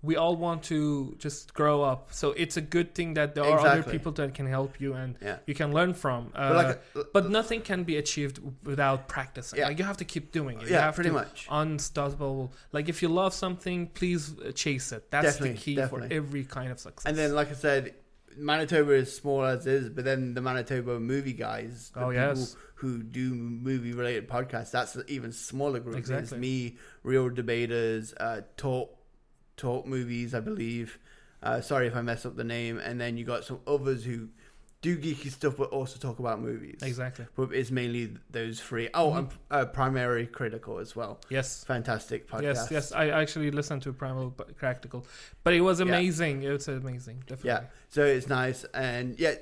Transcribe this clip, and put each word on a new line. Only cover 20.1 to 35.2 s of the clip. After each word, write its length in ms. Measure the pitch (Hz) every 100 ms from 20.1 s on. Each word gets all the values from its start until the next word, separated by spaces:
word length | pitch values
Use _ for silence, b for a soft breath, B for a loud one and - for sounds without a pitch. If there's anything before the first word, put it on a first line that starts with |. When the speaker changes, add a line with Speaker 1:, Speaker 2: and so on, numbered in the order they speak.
| 135 127
Speaker 2:
the 60 | 123
Manitoba 580 | 127 127 120 131 123 120
movie 320 | 117 135 139
guys, 560 | 117 110 110 113 120 -
the 80 | -
Speaker 1:
Oh, 80 | 127
Speaker 2:
people 40 |
Speaker 1:
yes. 420 | 123 135 135 123 - B -
Speaker 2:
who 260 | 131 123
do 320 | 113 117 127
movie-related 920 | 123 117 117 123 135 117 120 123 117 120
podcasts, 400 | 123 131 120 113
that's 240 | 127 120
an 100 | 127 -
even 240 | 139 117
smaller 480 | 117 - 131 143 131
group. 140 | 123 120
There's 120 | 120
Speaker 1:
Exactly. 300 | 131 147 127
Speaker 2:
me, 400 | 127 131 120 117 B B
Real 260 | - 131 127
Debaters, 840 | 123 117 117 117 117 113 110 110 -
uh, 240 | 113 110 101 -
Talk, 400 | 139 127 120 - _ _ _ _ _ -
Talk 280 | 123 123 -
Movies, 480 | 131 123 120 120
I 60 | 120
believe. 580 | 117 220 117 120 113 - b b b b
Uh, 180 | - 120
sorry 260 | - 139 123
if 100 | 120
I 60 |
mess 220 | 120 113
up 120 | 123 117
the 80 |
name. 340 | 117 117 117 117
And 220 | - 120
then 160 | 120 120
you 60 |
got 200 | 117 120
some 160 | - 127 -
others 380 | 143 131 127
who 240 | 113 117 113 - b b b _
do 140 | 165 175
geeky 340 | 151 143